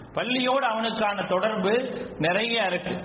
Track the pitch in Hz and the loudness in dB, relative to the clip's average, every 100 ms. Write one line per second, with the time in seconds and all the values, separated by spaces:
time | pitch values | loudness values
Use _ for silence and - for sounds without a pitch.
0 | - - 233 254 254 269 247 220 226 202 | -8 -4 0 0 2 2 2 0 -2 0
1 | 208 196 175 185 220 208 185 240 262 - | 0 0 0 2 2 0 2 2 0 -6
2 | - - 156 190 233 233 190 180 180 - | -8 -2 0 2 0 0 0 -2 -2 -6